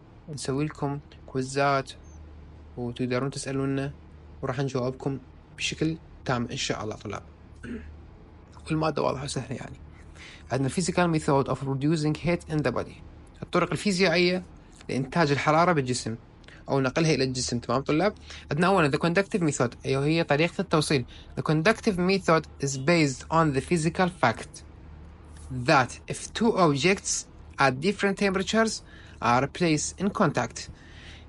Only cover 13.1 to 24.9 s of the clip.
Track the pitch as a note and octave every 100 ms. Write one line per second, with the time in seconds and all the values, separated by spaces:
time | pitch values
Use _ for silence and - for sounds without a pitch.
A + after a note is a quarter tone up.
13.1 | - - - - F3 E3+ F3 G#3 F3+ F#3+
14.1 | E3+ F3+ F3+ F3+ - - - - B2 -
15.1 | E3+ D3+ C#3 - D3+ F3 D#3+ B2+ A#2+ -
16.1 | A2+ - - - - - C#3 C3 E3+ D#3+
17.1 | C3+ C3+ B2+ A#2+ A#2+ - B2 C3+ D#3 F#3+
18.1 | - - - - D3 F3 G3 D3+ C3 E3
19.1 | F3 G3 G#3+ E3 - A#2+ - C3 C3+ C#3+
20.1 | D#3+ E3 C#3+ F3 - F#3+ D#3+ C#3+ C#3+ A#2+
21.1 | - - - - D#3 E3 A3+ - F3+ F3+
22.1 | G3 F#3 D#3+ D#3 - C#3 C3+ C3+ F3 D3
23.1 | C3 - D#3+ D#3+ C3+ C3 F3 D#3 D#3+ F3+
24.1 | - B2 A2+ - - - - -